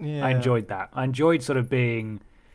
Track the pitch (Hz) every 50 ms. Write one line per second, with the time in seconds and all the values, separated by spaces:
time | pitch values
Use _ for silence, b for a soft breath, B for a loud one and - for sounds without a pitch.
0 | 151 147 151 147 139 131 131 127 117 127 123 117 101 - 101 95 92 - - 127
1 | 131 131 127 127 151 165 170 156 131 - 139 131 120 123 135 127 123 120 117 113
2 | 110 110 107 101 b b b b b b b